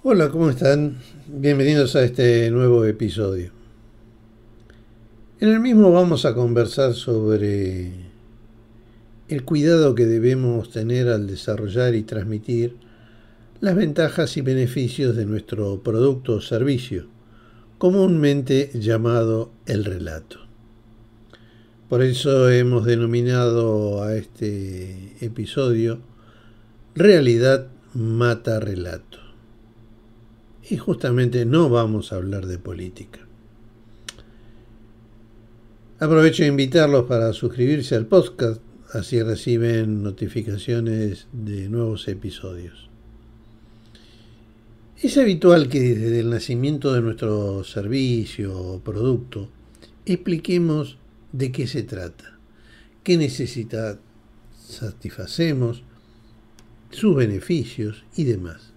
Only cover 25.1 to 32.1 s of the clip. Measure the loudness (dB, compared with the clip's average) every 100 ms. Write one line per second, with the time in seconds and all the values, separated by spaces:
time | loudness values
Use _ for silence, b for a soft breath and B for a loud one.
25.1 | -12 -10 -8 -6 -2 0 2 0 -4 -12
26.1 | b b b b b b b -16 4 6
27.1 | 8 6 4 4 2 -2 -20 _ -6 -2
28.1 | 0 2 0 -4 -4 -4 -8 -8 -12 -16
29.1 | -20 -20 -20 -20 -20 -20 -20 -20 -20 _
30.1 | -20 -20 -20 _ -20 -8 -6 -4 -4 0
31.1 | 0 2 0 2 2 4 2 0 -2 -4